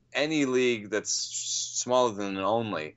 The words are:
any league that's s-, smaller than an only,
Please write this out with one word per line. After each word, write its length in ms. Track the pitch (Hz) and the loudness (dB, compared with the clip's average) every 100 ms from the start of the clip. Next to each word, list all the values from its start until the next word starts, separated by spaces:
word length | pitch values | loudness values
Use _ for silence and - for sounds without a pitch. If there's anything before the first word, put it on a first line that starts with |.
| _ | _
any 320 | 131 151 156 | -2 0 2
league 460 | 139 127 123 117 104 | 4 4 4 2 0
that's 200 | 104 - | -2 -2
s-, 640 | - - - - - - - | -4 -4 -6 -4 -4 -4 -4
smaller 340 | 123 127 123 | 0 2 2
than 240 | 101 101 98 | 0 -4 -2
an 60 | |
only, 540 | 95 113 113 87 78 | 0 0 0 -4 -6